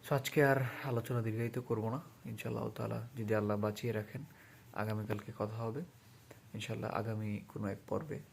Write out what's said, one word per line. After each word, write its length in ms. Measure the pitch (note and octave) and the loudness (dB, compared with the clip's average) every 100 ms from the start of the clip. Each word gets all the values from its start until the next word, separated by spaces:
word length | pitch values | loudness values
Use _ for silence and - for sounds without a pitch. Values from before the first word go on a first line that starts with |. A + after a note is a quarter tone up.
| - | 2
So 60 | |
আজকে 300 | C#3+ - - | 0 4 6
আর 120 | C#3+ C3+ B2 - | 8 8 4 -2
আলোচনা 380 | C#3 A#2+ A2 B2 | 0 0 2 2
দীর্ঘায়িত 360 | A2+ A2 A#2 B2 | 2 0 0 -2
করব 320 | B2 A2+ A2 | 0 0 2
না, 100 | C3 - - - | -2 -6 -14 -10
ইনশাআল্লাহ 420 | A2+ A#2+ A#2 A2+ | -6 -4 -2 -2
তাআলা 400 | A2 A2+ A2+ A#2 B2 | -2 -2 -2 -4 -6
যদি 180 | G#2+ | 2
আল্লাহ 220 | A2 G#2 G#2 | 4 4 2
বাঁচিয়ে 360 | G#2+ G#2 A#2+ | 2 0 -2
রাখেন, 320 | G#2+ G#2 C3+ C#3+ - - - - | -2 -2 -8 -10 -16 -20 -20 -10
আগামীকালকে 600 | - G#2+ G#2+ G#2+ G#2 - - | -4 0 0 0 -2 -4 -4
কথা 180 | G#2+ A2+ | -2 0
হবে 240 | A2+ B2 F3 - - - - - - | -4 -4 -8 -12 -20 -20 -20 -20 -12
ইনশাআল্লাহ 360 | A2 G#2 A2 - | -8 -6 -4 -2
আগামী 500 | - A2 G#2+ G#2+ G#2 - | -2 0 -2 -2 -4 -6
কোনো 180 | - G2+ | -4 -2
এক 120 | G2+ - | -4 -2
পর্বে। 320 | G2+ D#3 G2+ - | -2 -2 -8 -8